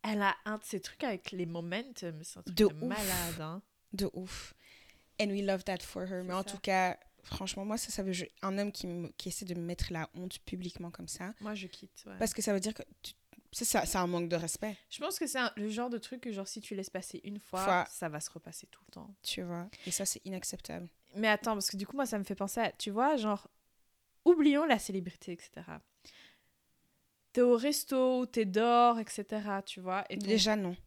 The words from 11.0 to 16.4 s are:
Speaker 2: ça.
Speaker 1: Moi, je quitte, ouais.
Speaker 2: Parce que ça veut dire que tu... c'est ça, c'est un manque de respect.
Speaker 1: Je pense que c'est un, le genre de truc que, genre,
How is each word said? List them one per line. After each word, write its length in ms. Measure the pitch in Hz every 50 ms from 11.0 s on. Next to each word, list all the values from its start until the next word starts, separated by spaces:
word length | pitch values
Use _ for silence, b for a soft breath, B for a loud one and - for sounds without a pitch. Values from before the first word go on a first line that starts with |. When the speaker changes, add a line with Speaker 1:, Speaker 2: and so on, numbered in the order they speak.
| 175
Speaker 2:
ça. 260 | 160 - - 180 190 226 -
Speaker 1:
Moi, 160 | 202 214 214
je 100 | 202 190
quitte, 360 | 180 - - - 190 _ - -
ouais. 80 | 208 190 185
Speaker 2:
Parce 140 | 220 220 -
que 60 | - 208
ça 100 | 220 202
veut 60 | 196
dire 140 | 185 214 220
que 80 | - - - - _
tu... 120 | - - - _ _ _ - - _ _
c'est 140 | - - 247
ça, 200 | - - 208 165
c'est 100 | - -
un 80 | 190 180
manque 240 | 175 175 175 175 165
de 60 | 175
respect. 420 | 165 165 160 - - - 214 202 - _ _
Speaker 1:
Je 80 | - -
pense 180 | 294 349 370
que 80 | - 339
c'est 140 | 285 - 262
un, 120 | 247 214 -
le 140 | 208 208 214
genre 200 | 214 226 240 254
de 80 | 240
truc 240 | 220 - - 254 247
que, 100 | - 247
genre, 160 | 208 196